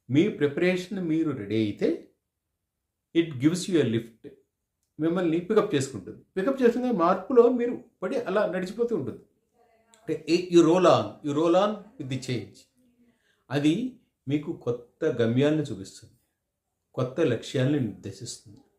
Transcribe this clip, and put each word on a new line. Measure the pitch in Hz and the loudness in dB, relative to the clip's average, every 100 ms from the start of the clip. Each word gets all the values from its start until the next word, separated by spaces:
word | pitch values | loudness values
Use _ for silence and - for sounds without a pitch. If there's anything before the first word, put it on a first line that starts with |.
| - | -2
మీ | 135 208 | 2 2
ప్రిపరేషన్ | - 143 170 180 180 - 196 165 | 2 -2 0 0 0 -4 -6 -2
మీరు | 160 160 | -2 -2
రెడీ | 127 101 110 | -4 -2 -2
అయితే, | 107 - 233 339 - _ _ _ _ _ _ _ _ _ _ 165 | -2 -2 -2 -4 -8 _ _ _ _ _ _ _ _ _ _ -2
it | 156 | -2
gives | 123 147 180 | 0 0 0
you | - 165 | 0 0
a | 113 | 2
lift. | 113 - - 143 - _ _ _ _ _ - | 0 -4 -14 -20 -20 _ _ _ _ _ -4
మిమ్మల్ని | 160 185 170 170 | -2 0 0 -2
పికప్ | 180 208 - | 0 0 2
చేసుకుంటుంది. | 143 131 104 - - _ | 0 -2 -8 -14 -18 _
పికప్ | 190 208 262 | -4 -2 2
చేసుకునే | 240 247 247 | 2 2 0
మార్పులో | 196 170 190 - 240 240 | 0 2 0 2 6 6
మీరు | 247 240 - - _ | 4 -2 -6 -12 _
పడి | 185 262 | -6 -6
అలా | - 196 180 | -2 0 0
నడిచిపోతూ | 185 185 220 233 208 | -2 -6 -4 -2 -4
ఉంటుంది. | 127 - - _ _ _ _ _ _ | -6 -12 -18 _ _ _ _ _ _
అంటే, | _ - 151 - | _ -8 -6 0
ఏ-, | 175 180 | -2 4
you | 170 | 6
roll | 156 180 170 | 6 6 6
on, | 123 104 - | 4 2 -8
you | 151 | -4
roll | 143 170 180 | 0 2 4
on | 208 208 - | 2 -2 -12
with | - 131 | -14 -10
the | 131 | -8
change. | - 117 98 - _ _ _ _ _ _ _ _ - | -6 -8 -10 -18 _ _ _ _ _ _ _ _ -6
అది | 139 151 185 254 - _ _ 131 | 0 2 0 -2 -8 _ _ -4
మీకు | 147 151 - | -4 -4 -8
కొత్త | 123 120 - - 156 123 | -6 -6 -10 -4 -2 2
గమ్యాలను | 113 127 147 156 | 2 4 2 2
చూపిస్తుంది, | 131 98 95 - - _ _ _ _ _ _ _ _ - | -2 -8 -14 -18 -20 _ _ _ _ _ _ _ _ -6
కొత్త | 127 - | -4 0
లక్ష్యాలను | 151 110 - 131 131 147 | 0 0 -4 0 0 0
నిర్దేశిస్తుంది. | 110 92 98 - 117 - 104 - _ | -2 -6 -14 -14 -14 -16 -20 -20 _